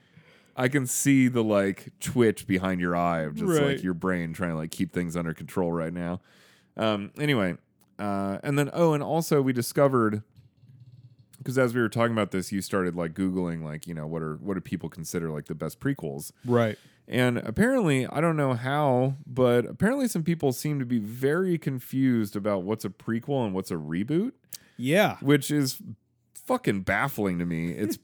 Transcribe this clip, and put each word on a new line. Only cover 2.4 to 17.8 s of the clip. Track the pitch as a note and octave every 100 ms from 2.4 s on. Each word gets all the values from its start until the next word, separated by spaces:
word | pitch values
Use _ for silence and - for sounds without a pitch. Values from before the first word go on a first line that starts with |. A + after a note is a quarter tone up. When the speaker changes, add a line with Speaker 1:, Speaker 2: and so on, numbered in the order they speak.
| -
Speaker 1:
behind | F#2 F#2+ F2+
your | F2 F2
eye | F2 E2
of | D#2 -
just, | G3+ D#3
Speaker 2:
Right. | C#3+
Speaker 1:
like, | C#3
your | F#2
brain | E2+ F#2 F2+ E2
trying | D#2+ F2+
to, | D#2+
like, | D#2+
keep | - F#2
things | F2+ F2 F2
under | E2
control | D#2 D#2+ G2 F2
right | E2+ E2
now. | F2 F2 F#2 - _ - _ _ -
Um, | A2 G2+ G#2 -
anyway, | D3+ B2+ F#2 D#2+ _ _ _ -
uh, | G2+ G2 G2 G2
and | - C#3+
then, | C#3
oh, | - E3
and | D3
also | A2+ D#3+ D#3+ D3
we | C3+
discovered, | B2 A#2 C#3+ C#3 B2+ A2 G#2+ - - _ _ - - - - - - _ -
'cause | - B2+
as | B2
we | B2
were | A2
talking | A#2 A#2
about | A2 G2
this, | F#2+ F2
you | G2
started, | - G2+ F2+ F2
like, | E2
Googling, | E2 F#2+ F#2 F2 E2
like, | D#2 D2+ F2
you |
know, | D#2+ D#2
what | E2
are, | D#2 D2+
what | F2+
do | F#2
people | - F2 D#2+
consider, | F#2 D#2+ F2 E2
like, | D2+ -
the |
best | D#2 D#2+ -
prequels? | C3+ C#3 D#2 C#2 - -
Speaker 2:
Right. | B2 A#2+ A2+ G#2+ - _ -
Speaker 1:
And | A#2 B2 A#2+
apparently, | - B2 A#3 C4